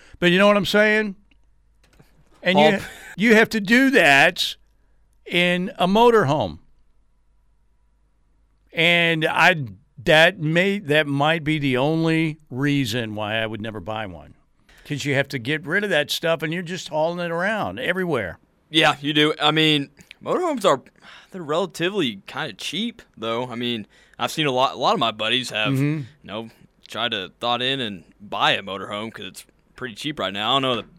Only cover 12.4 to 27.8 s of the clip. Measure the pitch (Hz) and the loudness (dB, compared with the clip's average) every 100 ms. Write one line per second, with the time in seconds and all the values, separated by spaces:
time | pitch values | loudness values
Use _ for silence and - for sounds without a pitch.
12.4 | _ 127 143 143 123 123 110 104 104 110 | _ -4 0 0 -2 -4 -6 -6 -4 -2
13.4 | 110 110 110 107 107 110 104 82 73 - | -4 -6 -10 -10 -8 -8 -10 -12 -20 -20
14.4 | _ _ _ _ - 147 139 135 135 139 | _ _ _ _ -10 -6 -2 -2 -2 -6
15.4 | 117 156 147 190 202 156 147 - 165 165 | -4 -6 -2 -4 0 -2 -2 -4 -2 -2
16.4 | 160 170 165 180 - 151 165 175 175 165 | -4 -6 -8 -12 -6 -2 -2 -4 -6 -4
17.4 | 190 220 113 95 160 180 180 131 92 - | -4 -4 -6 -6 -4 -4 -2 -2 -4 -10
18.4 | _ _ _ 156 156 139 143 151 151 - | _ _ _ 2 2 2 -2 2 2 2
19.4 | 147 156 156 151 139 _ _ - 123 233 | 0 2 2 2 -2 _ _ -14 -6 -2
20.4 | 359 269 190 135 - _ - - - 190 | -2 0 0 0 -4 _ -20 -20 -18 -14
21.4 | 147 160 190 - 170 208 135 98 - 131 | -6 -4 -4 -4 -4 -2 -4 -4 -12 -10
22.4 | 147 95 - 160 233 - _ - 113 117 | -10 -10 -10 -6 -8 -10 _ -10 -6 -6
23.4 | 127 117 123 117 101 _ _ - 123 - | -6 -6 -6 -6 -10 _ _ -8 -6 -2
24.4 | 151 127 131 87 151 220 113 107 110 123 | -2 2 0 0 -2 0 -2 -2 -2 -2
25.4 | 123 107 107 135 147 156 120 _ 87 107 | -2 -4 -2 0 -2 -4 -8 _ -14 -14
26.4 | 113 _ _ _ _ 107 120 110 92 _ | -14 _ _ _ _ -8 -4 -4 -8 _
27.4 | 120 120 127 139 | -4 -2 -2 -4